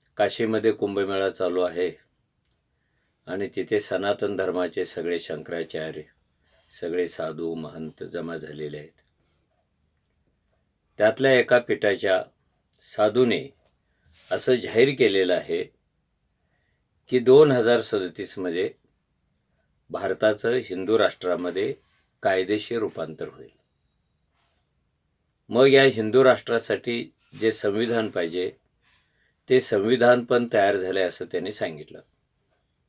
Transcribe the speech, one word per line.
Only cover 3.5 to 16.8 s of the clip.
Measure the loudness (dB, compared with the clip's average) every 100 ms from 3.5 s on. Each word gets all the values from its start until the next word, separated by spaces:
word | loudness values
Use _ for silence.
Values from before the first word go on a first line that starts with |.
| -6
तिथे | -2 -2
सनातन | -2 -4 -2 -2 -4 -4
धर्माचे | -4 -2 -4 -4
सगळे | -8 -6 -6 -6
शंकराचार्य, | -6 -10 -10 -10 -8 -8 -10 -12 -16 _ _ _ _ _ _ -12
सगळे | -6 -4 -4
साधू | -6 -8 -6 -8
महंत | -8 -10 -12 -14 -14
जमा | -12 -10 -8 -10
झालेले | -12 -12 -12 -12
आहेत. | -16 _ _ _ _ _ _ _ _ _ _ _ _ _ _ _ _ _ _ _ _ 0
त्यातल्या | 0 4 4
एका | 4 4 2
पीठाच्या | 2 0 0 0 0 0 -2 _ _ _ _ _ -12 0
साधूने | 0 2 2 0 -6 -16 _ _ _ _ _ _ -8
असं | -4 0
जाहीर | 0 2 4 4 4
केलेलं | 2 2 2
आहे | 0 -2 -6 -6 _ _ _ _ _ _ _ _ _ _ _